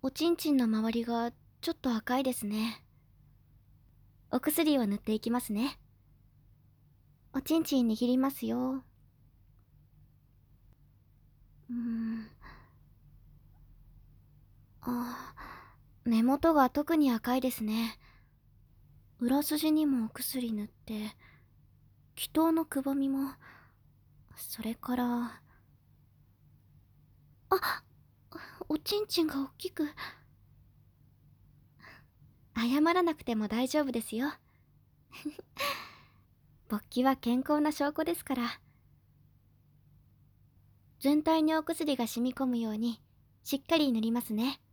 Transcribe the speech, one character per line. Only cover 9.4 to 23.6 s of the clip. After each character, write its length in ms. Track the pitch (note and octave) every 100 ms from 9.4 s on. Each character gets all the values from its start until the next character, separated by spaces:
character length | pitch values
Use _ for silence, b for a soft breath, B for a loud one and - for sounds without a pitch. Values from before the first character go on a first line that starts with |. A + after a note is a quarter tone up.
| _ _ _ - _ - - - _ _ _ - - - - _ _ _ _ _ - - -
う 40 |
ー 20 |
ん。 560 | A#3+ A#3 A3+ A3+ A3+ A3 - B B B B - - - - - - - - - - - - - - - - - - - -
あ、 540 | - A#3+ A#3+ B3 B B B B B B - - -
根 160 | A3+
元 320 | A#3 C#4 E4
が 160 | D#4 B3+
特 260 | - D4 E4
に 140 | C#4+
赤 240 | A3+ - B3+
い 60 |
で 80 | B3+
す 120 | -
ね。 360 | G#3+ A3 A3+ - b b b _ _ - - - - - - _
裏 240 | A#3+ C4+
筋 300 | D4 D4+ D#4
に 120 | D#4
も 220 | D4+ C4 A3
お 20 |
薬 440 | - B3+ C4+ B3
塗 120 | G#3+
っ 40 | G#3
て、 460 | _ - A3 G#3+ - b b b _ - _ - _ _
気 140 | - -
筒 240 | - D#4+
の 120 | E4
く 160 | D#4+ C#4
ぼ 140 | C4+
み 160 | C#4 C#4
も、 240 | C4+ C#4 - B B